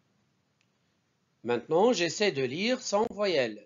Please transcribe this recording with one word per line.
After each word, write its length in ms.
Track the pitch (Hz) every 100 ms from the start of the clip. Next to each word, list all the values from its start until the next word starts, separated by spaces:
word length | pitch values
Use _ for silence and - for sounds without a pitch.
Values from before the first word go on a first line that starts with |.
| _ _ _ _ _ _ _ _ _ _ _ _ _ _
Maintenant, 480 | 165 160 - 160 226
j'essaie 400 | 190 170 - 202
de 100 | 139
lire 400 | 127 151 220 254
sans 240 | - 202 220
voyelle. 540 | 190 208 156 120 107